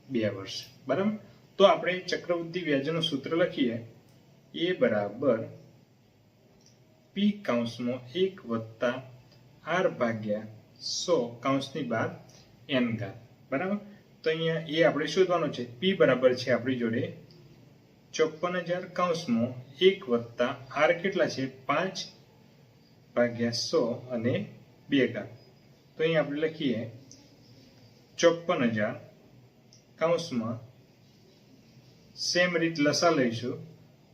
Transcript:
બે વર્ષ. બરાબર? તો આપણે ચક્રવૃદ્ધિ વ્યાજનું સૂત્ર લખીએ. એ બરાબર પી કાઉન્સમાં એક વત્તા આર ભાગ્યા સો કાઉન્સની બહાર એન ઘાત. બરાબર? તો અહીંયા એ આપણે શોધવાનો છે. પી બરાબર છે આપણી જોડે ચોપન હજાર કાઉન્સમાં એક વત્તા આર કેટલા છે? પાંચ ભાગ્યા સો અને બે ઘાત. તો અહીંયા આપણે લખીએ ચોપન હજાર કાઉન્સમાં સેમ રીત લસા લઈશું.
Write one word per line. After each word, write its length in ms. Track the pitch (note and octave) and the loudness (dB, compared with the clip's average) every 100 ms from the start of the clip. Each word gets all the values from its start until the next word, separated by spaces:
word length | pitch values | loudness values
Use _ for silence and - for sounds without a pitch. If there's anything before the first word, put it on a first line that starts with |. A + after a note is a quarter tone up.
| - | -4
બે 180 | A#2+ G#2+ | -2 0
વર્ષ. 360 | G2 F#2+ - - - C3 | -2 -8 -12 -14 -12 -2
બરાબર? 320 | D3 G#3 G#3+ - - - - | 0 0 -2 -10 -20 -8 6
તો 80 | |
આપણે 360 | F#3+ D#3+ E3 F#3 | 6 6 0 -4
ચક્રવૃદ્ધિ 600 | F#3 D#3 - F3 E3 F3 | -4 -4 -2 -4 -4 -4
વ્યાજનું 420 | D#3+ C#3 C#3 E3 | 0 0 0 -2
સૂત્ર 340 | - C3+ - E3 | -2 -4 -2 0
લખીએ. 400 | F3+ - B2 A2 - - _ _ _ _ _ | 0 0 -2 -2 -10 -20 _ _ _ _ _
એ 180 | D3+ F3 | -4 -4
બરાબર 760 | F3+ A#2+ G#2 G2+ A2+ C#3 A2+ A2+ - - - _ _ _ _ _ _ _ _ _ _ _ _ _ | 2 2 2 -2 -2 0 0 -2 -14 -20 -20 _ _ _ _ _ _ _ _ _ _ _ _ _
પી 200 | G3 G#3 | 0 0
કાઉન્સમાં 680 | - - A#2+ A#2 - A#2+ B2+ - | 0 -2 -2 -2 -4 -6 -6 -6
એક 320 | F3+ F#3+ - A#2 | -2 -2 -2 -6
વત્તા 560 | A2+ - - B2 C3 - - - - - - - | -6 -6 -4 -2 -2 -10 -20 -20 -20 -20 -14 -4
આર 220 | F3 F3+ | 0 0
ભાગ્યા 580 | - A#2+ A2 G#2+ G#2 A2 - - - | 0 -2 -2 -4 -4 -6 -16 -20 -14
સો 580 | - - - D#3+ A#2 - | -8 -4 0 0 0 -4
કાઉન્સની 400 | C3+ C3+ - D#3+ | -2 -2 -2 -8
બહાર 280 | B2+ A2+ D#3 - - - - - - | -4 -2 -2 -6 -18 -20 -20 -20 -4
એન 280 | C3+ A#2+ A2 | 0 0 -2
ઘાત. 180 | G2 F#2+ - - - | -6 -10 -20 -20 -6
બરાબર? 260 | C3+ F#3 G3+ - - - - | -4 -2 -4 -6 -20 -20 -6
તો 80 | D#3+ | -2
અહીંયા 340 | D#3+ E3 D#3+ D#3+ | 0 0 -2 -2
એ 160 | D#3 | 4
આપણે 220 | D#3 C#3 D3 | 4 4 0
શોધવાનો 420 | F#3+ F3 F3 D3 | 2 4 2 0
છે. 160 | B2 A#2 - | -4 -8 0
પી 160 | F#3+ | 0
બરાબર 400 | F#3+ D3 B2 C3 | 6 6 8 4
છે 180 | B2 C#3 | 4 2
આપણી 240 | A#2 A#2+ B2 | 0 2 0
જોડે 400 | A#2 A#2 E3 - - - - - - - - _ _ | 0 0 -2 -8 -20 -20 -20 -20 -20 -20 -20 _ _
ચોપન 440 | - D#3 - F3 F3+ | 0 0 0 -4 -4
હજાર 300 | E3+ F3+ F#3 | -2 -4 -4
કાઉન્સમાં 680 | - F3+ D#3+ - A2+ A#2+ - - - | -2 0 0 0 0 0 -4 -14 4
એક 280 | F#3 F#3+ - | 6 6 2
વત્તા 580 | A#2 A#2 - A#2+ C#3 - | 0 0 -2 -2 -2 -6
આર 220 | C#3 D#3+ | 2 4
કેટલા 340 | E3+ G3 F3 C#3 | 4 0 0 0
છે? 200 | B2+ C3 - - | 0 -6 -6 -2
પાંચ 300 | D3 F#3+ F#3 - - - - - - - _ _ _ - | 0 -2 -6 -12 -16 -20 -20 -20 -20 -20 _ _ _ -6
ભાગ્યા 360 | B2 A#2+ A2+ A#2 | 0 0 0 -2
સો 520 | A#2 - E3 A2+ A#2 B2+ | -2 0 0 0 -4 -6
અને 240 | A#2+ A#2+ E3+ G#3+ - - - - | -4 -2 -2 -4 -12 -20 -20 0
બે 180 | C#3 A#2+ | 2 2
ઘાત. 240 | A2 - - - - - - _ - | -2 -10 -16 -20 -20 -20 -20 _ -2
તો 60 | |
અહીંયા 200 | D#3+ D#3+ | 0 2
આપણે 180 | C3+ C#3+ | 0 -2
લખીએ 500 | D#3+ D#3+ C#3+ A2+ A2+ - - - - - - - - - - - - - | -2 0 -2 -2 -6 -12 -20 -20 -20 -20 -20 -20 -20 -20 -20 -20 -14 2
ચોપન 540 | E3+ E3 - E3 A#2+ | 4 4 0 0 0
હજાર 260 | G#2+ G#2 - - - - - - _ _ - _ - | 0 -2 -4 -14 -20 -20 -20 -20 _ _ -20 _ -2
કાઉન્સમાં 600 | D#3+ E3+ D#3+ B2 A2 A#2 - - - _ - - - - - - - - - - - | 0 0 -2 -4 -4 -8 -12 -20 -20 _ -20 -20 -20 -20 -20 -20 -20 -20 -20 -20 -20
સેમ 420 | - - F3 F3+ E3+ | -8 -2 2 2 2
રીત 220 | E3 D#3+ | 0 2
લસા 320 | D3 C#3 F3 | 2 4 4
લઈશું. 560 | D3+ B2 A2+ A#2+ - - - - _ _ | 4 2 -2 -6 -8 -12 -20 -20 _ _